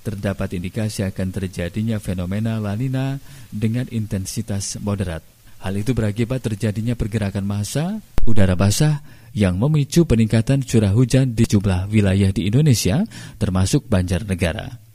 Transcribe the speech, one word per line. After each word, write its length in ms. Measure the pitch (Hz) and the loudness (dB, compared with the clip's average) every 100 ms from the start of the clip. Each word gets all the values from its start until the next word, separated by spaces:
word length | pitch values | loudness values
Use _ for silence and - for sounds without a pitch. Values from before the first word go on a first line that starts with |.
terdapat 560 | - 95 101 95 95 92 | -8 -6 -6 -6 -6 -6
indikasi 480 | 90 113 107 - | -8 -6 -6 -4
akan 240 | 95 98 95 | -6 -4 -6
terjadinya 720 | 92 95 95 85 107 113 107 | -6 -8 -6 -8 -4 -4 -4
fenomena 560 | - 92 90 101 113 110 | -6 -6 -4 -4 -4 -4
La 160 | 104 | -4
Nina 480 | 101 135 131 135 135 - 139 110 | -4 -4 -4 -4 -6 -12 -20 -14
dengan 320 | 107 113 120 127 | -4 -2 -2 -4
intensitas 880 | 113 107 101 95 - 107 98 - - | -6 -4 -6 -6 -8 -6 -6 -8 -8
moderat. 400 | 101 101 90 80 - _ - - | -6 -4 -4 -8 -12 _ -20 -12
Hal 160 | 95 101 | -8 -4
itu 160 | 101 | -2
berakibat 480 | 117 107 104 117 127 | -2 -2 -2 -4 -2
terjadinya 560 | 117 107 110 104 113 117 | -4 -2 -2 -2 -4 -4
pergerakan 480 | 110 107 101 98 | -4 -2 -4 -4
massa 560 | 98 101 104 139 170 214 - - | -4 -4 -4 -4 -4 -6 0 6
udara 320 | 120 107 95 90 | 10 10 8 6
basah 480 | 101 - 151 151 - - - - | 2 4 2 0 -6 -20 -10 0
yang 240 | 95 90 | 0 2
memicu 480 | 135 156 139 165 160 | 0 0 2 2 4
peningkatan 560 | 113 110 117 110 139 | 2 4 2 2 -2
curah 320 | 131 113 104 107 | 2 2 2 2
hujan 400 | 127 131 135 113 | 2 2 2 0
di 80 | |
sejumlah 480 | 113 104 98 90 98 | 2 2 2 -2 0
wilayah 400 | 107 98 98 98 | 2 2 2 2
di 160 | 98 92 | 0 0
Indonesia, 560 | 123 156 113 92 123 208 - - - | 2 4 2 2 0 -2 -8 -18 -6
termasuk 480 | 95 92 - 147 | -2 0 0 0
Banjarnegara. 960 | - 92 90 87 104 92 87 78 - - - | 0 0 0 -2 -4 -2 -2 -4 -10 -16 -20